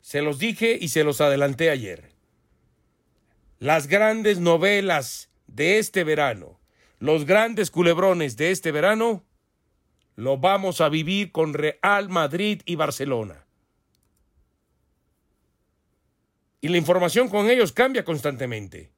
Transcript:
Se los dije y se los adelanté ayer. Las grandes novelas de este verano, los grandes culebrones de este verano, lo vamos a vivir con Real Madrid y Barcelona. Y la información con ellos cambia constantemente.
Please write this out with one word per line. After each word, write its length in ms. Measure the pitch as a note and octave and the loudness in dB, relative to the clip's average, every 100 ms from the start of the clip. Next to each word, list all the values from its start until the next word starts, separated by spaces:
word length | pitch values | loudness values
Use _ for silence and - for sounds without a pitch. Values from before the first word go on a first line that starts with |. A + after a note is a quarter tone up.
Se 220 | - C#3+ | -6 -4
los 160 | D3+ C#3 | -4 -4
dije 400 | A3 G#3 A3+ A#3 | -6 -2 -2 -2
y 60 | E3 | -2
se 160 | D#3+ | 0
los 180 | D3+ C#3+ | 0 2
adelanté 500 | D3 C#3 C#3 C3 E3 | 2 2 0 0 0
ayer. 420 | C#3+ G#2 F2+ - _ _ _ _ _ _ _ _ _ _ _ _ _ _ _ | 0 -6 -14 -18 _ _ _ _ _ _ _ _ _ _ _ _ _ _ _
Las 300 | B2+ D#3+ C#3 | 0 0 2
grandes 500 | F#3+ G#3+ A3 G#3+ G3 | 2 2 2 0 2
novelas 880 | E3+ E3 F#3 G3+ G3 D#3+ B2+ - - _ _ | 4 4 4 2 0 -2 -2 -12 -18 _ _
de 320 | A2 D#3 G#3 | -4 2 2
este 240 | G#3+ G3 | 0 -2
verano, 560 | D#3+ D3+ C#3+ G#2 F2 _ _ _ _ _ | 0 0 0 -2 -12 _ _ _ _ _
los 260 | C#3 D#3+ D3 | 0 0 4
grandes 460 | G3 A3+ A3 F3+ | 2 2 -2 -4
culebrones 640 | D#3+ F3 E3+ F#3+ F3 D3 A2 | 2 2 4 2 2 -2 -2
de 160 | D#3+ | -2
este 180 | F#3 E3 | -2 -2
verano, 540 | D3 F3 A3 A#3 G#3 _ _ _ _ _ _ _ _ _ | 0 2 2 0 -4 _ _ _ _ _ _ _ _ _
lo 240 | - B2 C3+ | -8 -2 0
vamos 420 | F3 G3 G3 - | 2 2 -2 0
a 80 | D#3+ | 0
vivir 440 | D#3 D#3 G3 F#3+ | 0 -2 -4 -4
con 200 | D#3+ D#3+ | -2 -2
Real 560 | D3 D3 - F#3 G3+ G3+ | -2 -4 -2 0 0 0
Madrid 540 | F3+ D3 E3 G#3 G#3 | -2 -2 -2 -4 -4
y 120 | - E3 | -6 -4
Barcelona. 680 | D3+ - C#3 B2 G#2 D2+ _ _ _ _ _ _ _ _ _ _ _ _ _ _ _ _ _ _ _ _ _ _ _ _ _ _ _ _ _ _ _ _ | -2 -2 -4 -4 -6 -14 _ _ _ _ _ _ _ _ _ _ _ _ _ _ _ _ _ _ _ _ _ _ _ _ _ _ _ _ _ _ _ _
Y 60 | D3+ | -2
la 100 | F3 | 0
información 500 | D#3 F3 F3 A3+ B3 | 2 2 2 0 0
con 220 | G3+ G#3 | 0 2
ellos 200 | B3 G3 | 2 2
cambia 320 | - C4 B3+ | 2 0 0
constantemente. 880 | E3+ D#3 D3 C3 B2+ A2+ G2 E2+ D#2 | -4 -4 -4 -6 -8 -8 -12 -18 -20